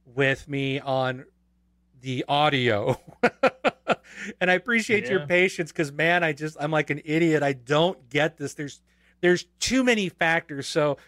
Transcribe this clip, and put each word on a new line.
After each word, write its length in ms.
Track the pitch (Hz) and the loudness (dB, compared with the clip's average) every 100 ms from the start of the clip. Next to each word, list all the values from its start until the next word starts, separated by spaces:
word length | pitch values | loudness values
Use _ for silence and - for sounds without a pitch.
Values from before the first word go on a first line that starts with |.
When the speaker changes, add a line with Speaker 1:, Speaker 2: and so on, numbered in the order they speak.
| _ | _
Speaker 1:
with 420 | 123 139 135 - | -2 0 0 -4
me 320 | 139 135 139 | -6 -4 -4
on 460 | 139 131 131 127 - _ _ _ _ _ _ 131 | -4 -2 -2 -6 -12 _ _ _ _ _ _ _
the 240 | 131 127 - | -8 -6 0
audio. 720 | 143 151 139 120 104 117 120 - - | 2 4 4 2 2 0 -2 -6 -2
<laughs> 80 | 277 - 262 - 294 - - - - - 196 - | -2 2 -2 0 -4 -4 -4 -4 -4 -16 -16 -4
And 120 | 180 | 0
I 20 | |
appreciate 540 | 180 247 233 214 208 240 | 0 0 -2 0 -2 0
your 120 | 190 | -2
Speaker 2:
Yeah. 40 | 147 | 0
Speaker 1:
patience, 460 | 180 190 - 160 | 2 2 0 -6
'cause, 200 | - 147 | -4 -4
man, 320 | 147 160 175 | 0 0 2
I 80 | 165 | 0
just, 240 | 143 156 156 | -2 -8 -6
I'm 100 | 147 | -2
like 220 | 156 147 | -2 -2
an 100 | 147 | -6
idiot. 380 | 156 160 170 156 | -2 0 2 2
I 120 | 143 | 0
don't 540 | 135 120 147 175 - 123 | -2 0 2 2 0 -6
get 280 | 143 160 - | -2 -2 -2
this. 160 | 139 | -10
There's, 260 | - 143 - _ _ _ _ | -10 -12 -14 _ _ _ _
there's 260 | 175 180 - _ | 2 2 -2 _
too 240 | - 254 | -2 2
many 260 | 247 220 185 | 2 2 -2
factors. 580 | - 165 165 - 143 131 | -2 0 0 -2 -8 -4
So, 300 | 165 147 139 | 0 0 -2